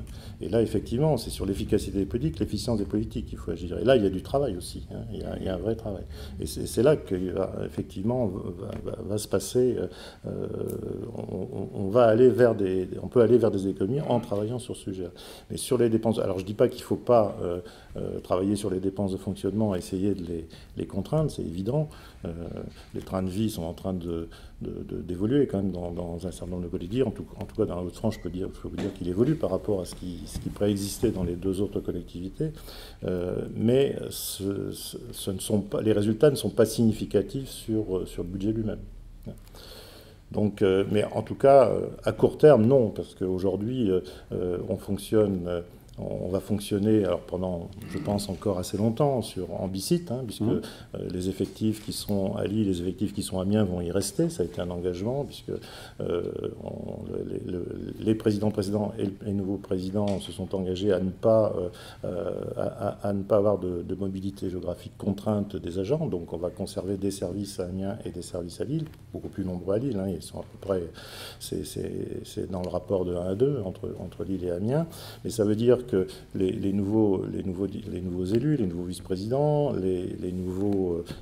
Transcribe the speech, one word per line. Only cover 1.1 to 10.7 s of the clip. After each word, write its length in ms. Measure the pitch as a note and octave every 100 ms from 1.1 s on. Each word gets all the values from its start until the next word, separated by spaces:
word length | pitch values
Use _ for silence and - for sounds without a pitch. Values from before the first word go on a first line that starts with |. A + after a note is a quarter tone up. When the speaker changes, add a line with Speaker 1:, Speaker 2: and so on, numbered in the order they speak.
| C3
Speaker 1:
c'est 140 | -
sur 160 | - F#2+
l'efficacité 500 | G2 - G#2+ - F#2+
des 60 |
politiques, 340 | F#2+ A#2+ D3+ D3+
l'efficience 380 | - G#2+ B2+ A2+
des 60 |
politiques 400 | G2 G#2 A2 A2+
qu'il 140 | - -
faut 140 | -
agir. 260 | F2+ F2+ F2
Et 60 |
là, 120 | G2+ C3
il 60 |
y 40 | G2
a 40 |
du 100 | F#2
travail 340 | - C#3 C#3+
aussi, 320 | F2 - - -
hein, 60 | G2+ A2+
il 100 | G2
y 20 |
a, 160 | F2 F#2
il 60 |
y 40 | F#2
a 60 |
un 40 | F#2
vrai 180 | G2 A2
travail. 260 | G#2+ F#2+ - - - -
Et 60 | -
c'est, 200 | - -
c'est 160 | -
là 140 | B2+ D3
que 180 | - F#2 F#2
va, 180 | F2+ F#2+ G2+
effectivement, 640 | G2+ - - - G2 B2+ A2+
va, 440 | F#2+ - F2 - -
va, 140 | - -
va 140 | F2+ G#2
se 100 | -
passer, 500 | F#2+ - B2 B2+ A2 F#2 - - - -
euh, 200 | G2 - - -